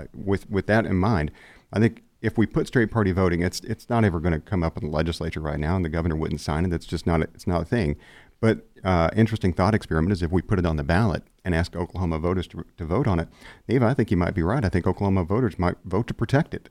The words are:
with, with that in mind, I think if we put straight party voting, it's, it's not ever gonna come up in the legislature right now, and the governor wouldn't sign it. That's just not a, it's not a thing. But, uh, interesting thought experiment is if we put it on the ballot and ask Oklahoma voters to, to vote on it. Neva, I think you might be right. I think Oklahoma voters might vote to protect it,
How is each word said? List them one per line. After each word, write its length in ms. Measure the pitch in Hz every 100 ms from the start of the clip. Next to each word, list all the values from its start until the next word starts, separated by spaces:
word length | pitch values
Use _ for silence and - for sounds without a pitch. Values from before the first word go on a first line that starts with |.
| -
with, 360 | - 98 98 -
with 160 | 98 95
that 180 | 110 87
in 100 | 90
mind, 340 | 95 98 76 - - - -
I 60 | 101
think 220 | 113 117 - _
if 160 | 113 -
we 80 | 101
put 220 | - -
straight 220 | 131 110
party 220 | 117 95
voting, 300 | 92 92 85
it's, 180 | 87 -
it's 280 | - 110 -
not 160 | 117 107
ever 160 | 85
gonna 180 | 85 78
come 240 | - 92
up 140 | 80 -
in 80 | 73
the 100 | 76
legislature 460 | 82 85 82 78
right 180 | 76 73
now, 160 | 76 95
and 80 |
the 60 | 85
governor 260 | 82 85 80
wouldn't 240 | 78 73
sign 240 | - 76
it. 60 | 90
That's 160 | 85 -
just 200 | 87 -
not 140 | 82
a, 40 | -
it's 140 | - -
not 160 | 85
a 20 | 85
thing. 320 | 120 78 71 - - - -
But, 260 | 113 107 - -
uh, 260 | 95 87 82 101
interesting 380 | 110 110 95
thought 200 | 82 90
experiment 380 | 107 - 80 85
is 100 | 95
if 100 | 85
we 100 | 92
put 180 | - 95
it 60 | 87
on 100 | 78
the 80 |
ballot 400 | 73 85 117 78 - _
and 120 | 92 87
ask 200 | 90 87
Oklahoma 440 | 87 95 87 80
voters 280 | 85 92 85
to, 180 | 87 - -
to 80 | 80
vote 220 | 98 143
on 120 | 87
it. 80 | 82 - - - -
Neva, 180 | 123 113
I 80 |
think 180 | - 110
you 60 | 87
might 160 | 87
be 100 | 90
right. 200 | 80 135
I 60 | 98
think 160 | 92 92
Oklahoma 380 | 90 101 95
voters 340 | 82 107 120 80
might 200 | 87 - -
vote 220 | 90 120
to 60 |
protect 400 | - 113 135 -
it, 160 | - -